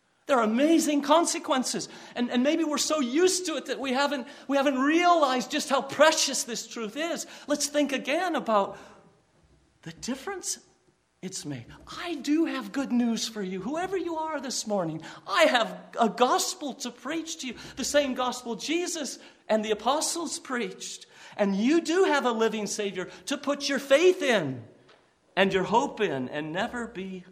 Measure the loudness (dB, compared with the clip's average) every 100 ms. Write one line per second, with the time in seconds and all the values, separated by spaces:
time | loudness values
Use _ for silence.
0 | _ _ 0 2 4 4 4 4 4 2
1 | 4 4 4 -2 -2 0 0 -4 -8 -12
2 | -12 -4 0 2 2 2 0 0 0 0
3 | 0 4 4 2 -2 -6 -6 -4 -2 0
4 | 0 -2 -6 -12 0 2 2 2 2 4
5 | 6 6 4 2 -2 -4 0 -2 0 4
6 | 6 6 0 -2 -6 -8 -8 -8 -8 -4
7 | -4 -4 -8 -14 -4 -2 0 0 0 0
8 | -2 -2 0 -2 2 2 2 -6 -18 -20
9 | _ _ _ _ _ _ _ _ -16 -10
10 | -8 -8 -8 -8 -8 -8 -12 _ _ _
11 | _ _ -12 -10 -10 -10 -12 -20 -16 -10
12 | -8 -6 0 2 2 -2 -6 -6 0 0
13 | 2 0 -4 -6 -6 -6 -6 -4 -4 -4
14 | -4 -4 -4 -6 -6 -6 -2 -2 -2 -6
15 | -12 -16 -2 4 6 4 0 -6 -8 0
16 | 0 4 4 4 0 -6 -8 -8 -10 -10
17 | -8 -6 -8 -10 -10 -12 -12 -8 0 2
18 | 2 0 -2 -4 -6 -6 -2 -2 -2 -4
19 | -8 -10 -18 -16 -2 0 0 0 0 0
20 | -2 -4 -6 -8 -6 -4 -4 -8 -14 -14
21 | -18 -20 -12 -2 0 2 4 4 4 2
22 | 4 2 2 2 0 0 -4 -4 -4 -6
23 | -8 -10 -8 -4 -2 -2 -2 -2 4 6
24 | 6 4 2 2 0 -6 -12 _ _ _
25 | _ _ _ 2 4 2 2 2 2 -2
26 | -2 -2 -4 -6 -6 -4 -4 -6 -10 -10
27 | -10 -12 -14